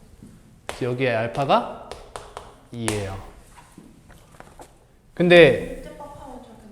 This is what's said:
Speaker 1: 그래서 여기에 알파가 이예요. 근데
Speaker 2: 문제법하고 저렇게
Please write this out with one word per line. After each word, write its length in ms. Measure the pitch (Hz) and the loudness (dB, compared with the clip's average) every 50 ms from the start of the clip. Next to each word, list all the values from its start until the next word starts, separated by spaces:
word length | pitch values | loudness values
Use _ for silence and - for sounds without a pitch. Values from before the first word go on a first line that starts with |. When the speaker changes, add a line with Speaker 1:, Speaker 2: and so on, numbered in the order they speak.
| - - - - - - - - - - - - - | -20 -20 -20 -20 -20 -20 -20 -20 -20 -20 -20 -16 -14
Speaker 1:
그래서 200 | - - - 131 | -14 -8 -6 -4
여기에 280 | 123 123 123 135 127 117 | -4 -2 -2 0 0 0
알파가 760 | 110 113 117 - 135 139 135 180 226 240 - - - - - - - - - - - - - - - - - - - - - - | 0 -2 -2 -4 -4 0 2 2 2 0 -2 -8 -14 -16 -16 -16 -16 -18 -16 -16 -16 -16 -16 -18 -18 -18 -18 -20 -20 -20 -16 -12
이예요. 440 | 120 117 107 107 104 101 98 95 95 - - - - - - - - - - - - - - - - - - - - - - - - - - - - - - - - - _ _ _ _ - - | -6 -4 -4 -4 -4 -4 -6 -8 -12 -14 -16 -20 -20 -20 -20 -20 -20 -20 -20 -20 -20 -20 -20 -20 -20 -20 -20 -20 -20 -20 -20 -20 -20 -20 -20 -20 -20 -20 -20 -20 -20 -20 _ _ _ _ -14 -4
근데 680 | - 175 180 175 175 165 139 120 98 - - - - - | 0 4 8 10 10 10 10 8 4 -2 -8 -10 -12 -14
Speaker 2:
문제법하고 580 | - - - - - - - - 262 254 247 240 | -16 -16 -16 -18 -18 -18 -18 -18 -16 -16 -18 -18
저렇게 180 | 233 220 220 220 214 | -20 -20 -20 -20 -20